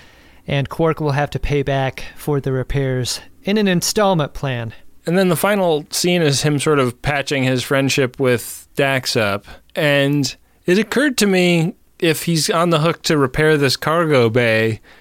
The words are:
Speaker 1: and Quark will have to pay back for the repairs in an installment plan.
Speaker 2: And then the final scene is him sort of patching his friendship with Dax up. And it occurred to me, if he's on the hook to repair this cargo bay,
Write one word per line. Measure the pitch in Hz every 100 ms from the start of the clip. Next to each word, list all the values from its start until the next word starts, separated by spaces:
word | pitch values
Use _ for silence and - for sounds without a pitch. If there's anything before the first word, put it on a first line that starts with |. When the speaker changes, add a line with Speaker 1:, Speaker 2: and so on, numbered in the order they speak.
| - - - - -
Speaker 1:
and | 143 135
Quark | - 165 156
will | 151
have | 139 147
to | 135
pay | - 147
back | 139 135 131 - - -
for | - 143
the | 135
repairs | 131 123 143 135 127 120 - - -
in | - 214
an | 202
installment | 175 - - 202 175 139
plan. | - 139 123 113 - - - -
Speaker 2:
And | 175
then | 185
the | 156
final | 196 208 175 151 151
scene | - 175 180
is | 156 131
him | 151 147
sort | 160 147
of | 127 -
patching | - 143 135 139
his | 131 127
friendship | - 139 135 143 127 -
with | 131 120 - - - -
Dax | 139 135 - 123
up. | 104 101 - - _
And | - 151 143 139 143 131 - _ _
it | - 185
occurred | 220 226 294 247
to | 208
me, | 185 180 170 165 - _ -
if | 170 151
he's | - 165 147
on | 170 175
the | 160
hook | 165 -
to | - 156
repair | 131 - 156 156
this | 139 -
cargo | - 165 160 139 117
bay, | 120 117 110 113 110 - -